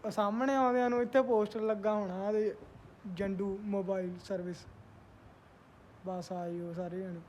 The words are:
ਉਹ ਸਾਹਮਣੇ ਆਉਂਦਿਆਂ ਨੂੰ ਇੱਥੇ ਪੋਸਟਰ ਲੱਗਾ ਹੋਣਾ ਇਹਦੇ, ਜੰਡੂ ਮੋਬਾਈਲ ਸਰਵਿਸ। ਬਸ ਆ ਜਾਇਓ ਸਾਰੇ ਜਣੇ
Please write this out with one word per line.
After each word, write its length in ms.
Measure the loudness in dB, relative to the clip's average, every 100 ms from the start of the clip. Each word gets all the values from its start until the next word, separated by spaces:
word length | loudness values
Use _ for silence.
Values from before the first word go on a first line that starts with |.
ਉਹ 60 | -2
ਸਾਹਮਣੇ 440 | 2 2 2 2
ਆਉਂਦਿਆਂ 360 | 4 4 4 4
ਨੂੰ 120 | 2
ਇੱਥੇ 200 | 4 4
ਪੋਸਟਰ 380 | 6 4 4 0
ਲੱਗਾ 320 | 0 2 2
ਹੋਣਾ 360 | 2 0 -2 0
ਇਹਦੇ, 260 | 2 0 -2 -14 -20 -20 -16 -10
ਜੰਡੂ 440 | -4 -2 0 -2 -4
ਮੋਬਾਈਲ 560 | -2 -2 0 -2 -2 -6
ਸਰਵਿਸ। 320 | -6 -4 -4 -8 -14 -20 -20 -20 -20 -20 -20 -20 -20 -20 -20 -20 -20 -12 -6
ਬਸ 260 | -6 -6
ਆ 160 | -6 -4
ਜਾਇਓ 240 | -6 -6
ਸਾਰੇ 280 | -6 -6 -6
ਜਣੇ 200 | -8 -10